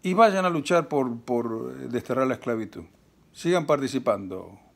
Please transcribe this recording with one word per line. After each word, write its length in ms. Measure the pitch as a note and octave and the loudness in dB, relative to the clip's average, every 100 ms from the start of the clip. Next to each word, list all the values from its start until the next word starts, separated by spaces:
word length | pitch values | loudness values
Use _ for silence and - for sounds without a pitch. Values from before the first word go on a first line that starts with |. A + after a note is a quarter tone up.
y 100 | F3+ | 0
vayan 320 | F#3 A3+ F#3+ | 6 6 6
a 60 | F#3 | 0
luchar 380 | E3 C3+ F3 D#3+ | 0 2 2 2
por, 320 | D3 B2+ A#2 | 0 0 -4
por 680 | A#2 A#2+ A#2 A2+ B2 C3 C3 | -4 -4 -2 -4 -6 -8 -6
desterrar 380 | A#2+ - B2+ C3 | -6 -2 0 0
la 80 | |
esclavitud. 480 | A#2 - A2+ G#2+ - E2+ _ _ _ _ | -2 -4 -4 -6 -12 -18 _ _ _ _
Sigan 320 | - E3 F3 | -6 0 0
participando. 920 | D#3 C#3+ C3+ C3 C3+ A#2+ F#2+ F#2 F2+ G2 _ | 2 2 2 -2 0 0 -2 -10 -12 -20 _